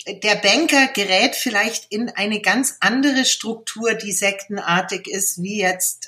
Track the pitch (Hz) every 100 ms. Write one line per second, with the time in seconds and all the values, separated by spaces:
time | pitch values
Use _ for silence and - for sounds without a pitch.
0 | - 208 - 190 196 240 330 277 262 202
1 | 196 185 262 - 254 202 220 - - 208
2 | 240 - 208 208 190 220 269 - 190 254
3 | 285 262 254 - 220 220 - 220 226 214
4 | 202 180 202 196 - 196 165 175 185 185
5 | - 196 - 175 190 208 185 185 - -